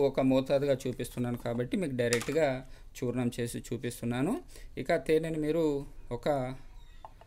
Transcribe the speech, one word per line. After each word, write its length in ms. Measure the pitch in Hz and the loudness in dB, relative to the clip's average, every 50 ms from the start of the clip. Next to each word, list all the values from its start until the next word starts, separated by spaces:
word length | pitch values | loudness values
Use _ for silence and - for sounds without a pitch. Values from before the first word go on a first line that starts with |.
| 143 | 4
ఒక 140 | 135 - 143 | 4 4 4
మోతాదుగా 540 | 135 131 131 135 131 - 143 135 143 143 135 131 - | 4 6 6 4 4 4 2 2 4 2 0 0 0
చూపిస్తున్నాను 520 | 127 123 - 120 - - 123 123 120 120 117 - | -4 -4 -4 -6 -6 -4 -4 -2 -2 -2 -4 -4
కాబట్టి 320 | 123 117 120 123 131 - | -4 -2 -2 -2 0 0
మీకు 200 | 202 180 143 131 | -2 0 0 0
డైరెక్ట్గా 720 | 120 120 117 120 117 - - 139 160 156 139 131 127 135 - - - - - - | 2 2 4 2 2 0 2 2 4 4 4 2 0 -4 -10 -14 -16 -16 -14 -8
చూర్ణం 340 | - 127 120 120 127 123 120 - - | -4 -2 -2 0 2 0 0 0 0
చేసి 180 | 120 113 - 120 | -2 -2 -2 -6
చూపిస్తున్నాను. 840 | - - 127 120 131 120 - - 120 120 117 127 139 185 262 359 - - - - - - - 143 | -6 -6 -6 -4 -4 -6 -6 -4 -4 -2 0 0 2 0 0 -2 -6 -10 -16 -14 -14 -12 -8 -6
ఇక 180 | - - 170 160 - | 0 2 0 2 4
తేనెను 320 | - 156 160 165 160 160 156 | 4 4 4 4 2 -2 -2
మీరు 480 | 151 151 156 170 160 151 143 139 147 - - - - - 123 | 0 0 2 2 2 2 2 0 -4 -8 -12 -14 -10 -8 -8
ఒక 420 | 120 - 165 147 135 127 131 131 135 - - - - - - - - - - - - - | -4 0 0 0 0 0 -4 -6 -10 -12 -16 -16 -18 -18 -18 -18 -18 -18 -18 -18 -20 -20